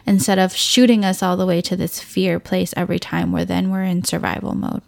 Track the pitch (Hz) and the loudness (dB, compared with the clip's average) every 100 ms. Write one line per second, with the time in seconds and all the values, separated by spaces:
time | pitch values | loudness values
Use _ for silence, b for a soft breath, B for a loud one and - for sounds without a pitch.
0 | - 196 202 190 185 - - 247 247 220 | 2 2 4 2 2 0 0 4 6 6
1 | 190 190 185 180 185 170 - 185 180 - | 2 0 0 0 2 0 0 -2 -4 -6
2 | - 190 185 170 - 185 180 - 175 175 | -6 -2 0 0 -2 -2 -2 -4 -2 -2
3 | - 170 170 175 185 180 190 190 190 180 | -2 -2 0 -2 -2 -2 -2 -2 0 -2
4 | - 170 - - - - - - | -2 -4 -4 -6 -6 -4 -4 -6